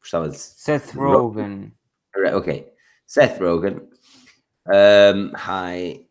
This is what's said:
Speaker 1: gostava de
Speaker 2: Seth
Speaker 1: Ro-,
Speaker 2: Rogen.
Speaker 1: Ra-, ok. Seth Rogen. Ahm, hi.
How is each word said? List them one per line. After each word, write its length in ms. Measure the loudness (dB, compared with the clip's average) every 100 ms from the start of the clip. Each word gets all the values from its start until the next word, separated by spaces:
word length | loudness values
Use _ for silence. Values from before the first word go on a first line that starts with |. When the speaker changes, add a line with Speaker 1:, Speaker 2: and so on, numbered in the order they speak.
Speaker 1:
gostava 280 | -8 -6 -6
de 100 | -10
Speaker 2:
Seth 540 | -18 _ -6 -6 -6
Speaker 1:
Ro-, 340 | -8 0 0 0
Speaker 2:
Rogen. 420 | -8 -10 -12 -16 _ _ _ _
Speaker 1:
Ra-, 220 | -4 -2 -2
ok. 360 | -4 -8 -10 _ _ _ _
Seth 320 | 2 2 2
Rogen. 400 | -2 -2 -4 -8 -18 _ _ _ _ _ _ _ 0
Ahm, 680 | 4 6 8 6 4 -6 -12
hi. 720 | -10 -8 -8 -8 -10 -12 _